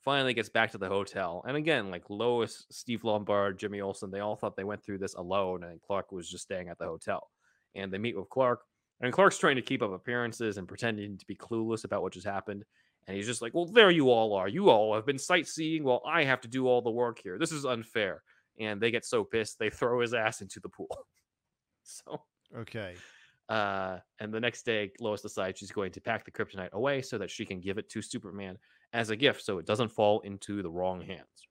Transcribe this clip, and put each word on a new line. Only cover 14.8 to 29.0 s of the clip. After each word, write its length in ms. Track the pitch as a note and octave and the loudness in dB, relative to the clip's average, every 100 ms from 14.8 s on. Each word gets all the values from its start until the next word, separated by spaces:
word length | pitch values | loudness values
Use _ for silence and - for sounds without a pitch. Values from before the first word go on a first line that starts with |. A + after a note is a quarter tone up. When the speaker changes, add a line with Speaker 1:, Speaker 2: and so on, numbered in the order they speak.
| A2 G#2+ | 8 2
Speaker 1:
have 100 | A2 | 0
been 120 | C3+ | -4
sightseeing 640 | - F3+ C#3 - D#3 D#3+ | 2 0 0 -4 -2 0
while 180 | C#3 B2 - | 2 2 2
I 160 | E3 | 2
have 180 | C#3 B2+ | 2 2
to 60 | A#2 | 0
do 200 | B2+ B2+ | -2 4
all 140 | B2 | 4
the 80 | A#2 | 4
work 280 | A2+ A#2+ A2+ | 0 0 -2
here. 160 | F#2+ F#2 | -8 -2
This 140 | D#3 | -2
is 140 | D#3 C#3 | -2 -2
unfair." 580 | A#2+ A2+ A#2 G2+ D#2+ _ _ _ _ | -2 -2 0 0 -2 _ _ _ _
And 220 | A2 G#2 | -6 0
they 100 | A2+ | 0
get 140 | A2+ - | 0 0
so 180 | A#2+ G2+ | 0 2
pissed, 340 | A#2 G#2+ - | 0 -2 -2
they 100 | A2 | -4
throw 300 | - B2 B2 | 0 0 2
his 120 | A#2+ | 0
ass 280 | A#2+ A2 - | 2 0 -2
into 180 | F#2+ - | -12 -12
the 80 | F#2 | -14
pool. 180 | - - | -12 -10
<laughs> 960 | - - _ _ _ _ _ _ _ | -10 -10 _ _ _ _ _ _ _
So 400 | - - - - _ _ _ A#2+ | -20 -20 -14 -14 _ _ _ -14
Speaker 2:
Okay. 400 | A2+ A#2 G2 F2+ - - - _ _ | -10 -8 -10 -12 -20 -20 -20 _ _
Speaker 1:
uh, 520 | A2 G#2 G2 F#2+ F#2 - _ | 0 0 0 -4 -6 -12 _
and 120 | G#2+ | -6
the 60 | A2 | -2
next 240 | A#2+ A#2 | -2 -2
day, 280 | - A2 G#2 - | -2 0 -2 -4
Lois 220 | A#2 G#2 | -4 -4
decides 340 | G#2+ - F#2+ F#2+ | -6 -4 -4 -4
she's 140 | G2 | -8
going 200 | - F#2+ | -6 -6
to 80 | - | -6
pack 220 | - A2 | -4 -4
the 80 | - | -6
kryptonite 400 | - G#2+ G2 F2+ | -6 -6 -6 -8
away 280 | G2 C3 C#3 | -2 0 0
so 160 | B2+ A2+ | -2 -6
that 140 | F#2 | -6
she 140 | - G#2+ | -6 -8
can 140 | F#2 | -6
give 160 | F2+ G2 | -4 -6
it 100 | G2 | -6
to 120 | A2 | -8
Superman 560 | G2+ G#2 G2 F#2+ F#2+ F#2 _ _ _ | -8 -8 -10 -12 -12 -12 _ _ _
as 160 | A#2 | -2